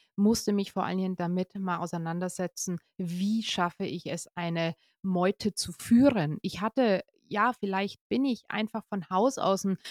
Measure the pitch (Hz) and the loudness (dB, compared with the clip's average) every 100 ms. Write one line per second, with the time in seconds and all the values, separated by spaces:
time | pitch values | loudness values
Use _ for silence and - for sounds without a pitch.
0 | _ - 208 226 - 202 190 196 - 185 | _ 2 2 4 2 0 -2 -2 -2 -2
1 | 190 185 180 180 185 202 185 170 170 175 | -2 -2 -2 -2 -2 -4 -4 -4 -4 -4
2 | 165 170 180 - 180 - - 175 - - | -4 -4 -4 -4 -6 -4 -6 -6 -8 -8
3 | 180 175 196 226 214 - 175 - 196 170 | -6 -2 0 0 -2 -2 -2 -2 -6 -6
4 | - 170 - - 170 165 165 160 _ _ | -6 -8 -8 -6 -4 0 -2 -4 _ _
5 | 190 180 185 - 214 - - - - 233 | -2 2 2 2 -2 -4 -6 -8 4 6
6 | 277 226 151 151 - 175 214 269 240 190 | 8 4 0 -2 -6 -4 -2 2 4 2
7 | - _ - 202 226 - 196 190 202 - | -2 _ -4 0 0 0 -2 -2 -2 -6
8 | - 233 269 226 - 208 220 220 - 202 | -4 0 2 0 -4 -4 -4 -6 -6 -6
9 | 165 185 240 - - 196 196 185 - | -2 2 2 2 2 2 0 -2 -6